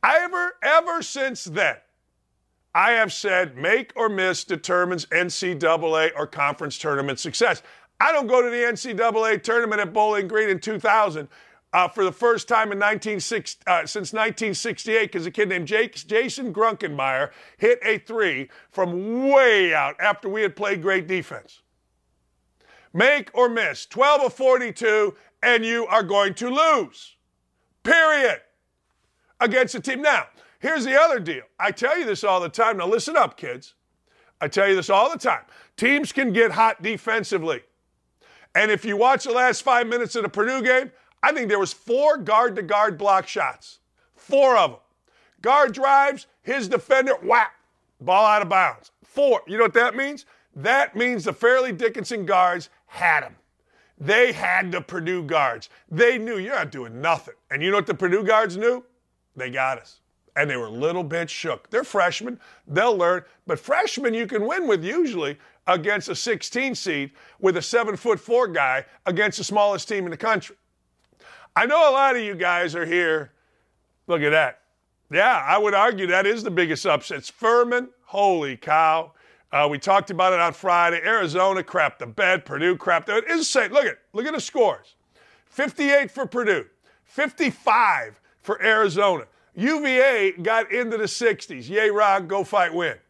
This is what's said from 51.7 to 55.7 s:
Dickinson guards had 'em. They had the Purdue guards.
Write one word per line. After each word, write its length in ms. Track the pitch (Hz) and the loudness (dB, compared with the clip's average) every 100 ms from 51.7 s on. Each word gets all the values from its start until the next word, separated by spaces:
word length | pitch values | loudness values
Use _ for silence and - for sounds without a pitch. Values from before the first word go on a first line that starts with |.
Dickinson 540 | 180 226 226 185 233 180 | -2 -2 -4 -8 -8 0
guards 440 | 190 180 175 - _ _ | 2 2 0 -10 _ _
had 360 | - 180 156 | -2 2 2
'em. 140 | 131 - _ _ _ _ _ _ | -2 -16 _ _ _ _ _ _
They 360 | 147 214 247 | 0 4 4
had 400 | 156 185 185 185 | 2 0 0 -2
the 80 | 175 | -6
Purdue 420 | - 180 165 180 | -8 -8 -6 -6
guards. 460 | 147 156 135 113 - | -2 0 0 -2 -12